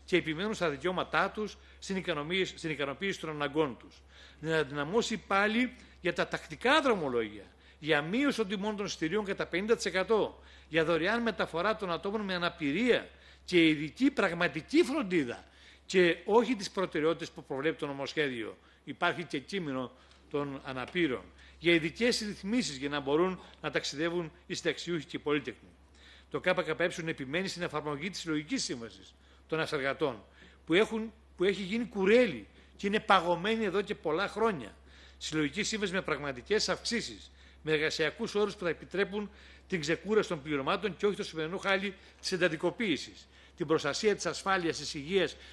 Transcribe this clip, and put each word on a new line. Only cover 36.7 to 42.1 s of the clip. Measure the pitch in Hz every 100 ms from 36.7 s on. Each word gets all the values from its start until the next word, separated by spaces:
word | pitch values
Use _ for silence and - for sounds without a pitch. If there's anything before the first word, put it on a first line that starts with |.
| 170 - 226 139 101 - - - -
με | 151
εργασιακούς | 156 156 - 151 - 220
όρους | 202 208
που | -
θα | 175
επιτρέπουν | 151 151 180 190 208 202 - - - -
την | 185
ξεκούραση | 147 160 196 214 -
των | 165
πληρωμάτων | 143 143 139 196 202 156
και | 208
όχι | 196
το |
σημερινό | 185 156 160 190
χάλι | 196 196 196 190 -